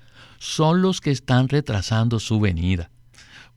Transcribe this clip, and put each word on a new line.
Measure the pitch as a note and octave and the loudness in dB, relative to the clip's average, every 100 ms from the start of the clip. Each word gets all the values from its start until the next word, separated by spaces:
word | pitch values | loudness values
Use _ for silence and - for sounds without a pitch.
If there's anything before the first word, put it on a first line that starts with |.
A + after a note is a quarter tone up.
| - - - - | -12 -20 -20 -18
son | - - D#3 F3 | -8 -2 2 2
los | F#3 F3+ | 2 0
que | - | -2
están | C3+ - B2+ C3 | -4 2 2 2
retrasando | C#3+ D3 G#2 - A2 A#2+ A2+ | 0 -2 -4 -2 0 0 0
su | - A2 | 0 0
venida. | G#2 F2 F2+ F#2 E2 _ - - - - - | 2 0 0 -2 -4 _ -20 -20 -20 -20 -20